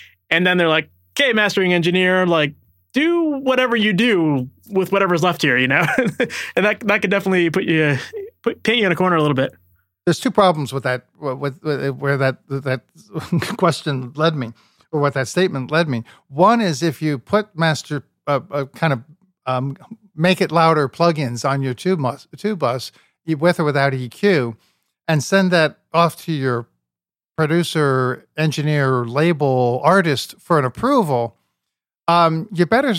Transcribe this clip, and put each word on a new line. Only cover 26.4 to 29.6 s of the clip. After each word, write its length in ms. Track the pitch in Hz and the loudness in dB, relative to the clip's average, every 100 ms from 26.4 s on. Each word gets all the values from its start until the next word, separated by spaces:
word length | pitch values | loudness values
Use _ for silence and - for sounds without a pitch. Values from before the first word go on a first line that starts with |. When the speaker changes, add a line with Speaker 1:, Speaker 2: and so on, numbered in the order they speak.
| 131 120 117 _ _ _ _ _ _ - | -2 -4 -6 _ _ _ _ _ _ -4
Speaker 2:
producer, 880 | 156 170 165 160 143 131 127 123 - - | 0 0 0 0 2 2 0 -4 -10 -4
engineer, 680 | 156 151 147 147 135 127 | -2 0 0 0 2 0
label, 760 | 120 127 165 151 143 127 | -2 0 0 2 0 2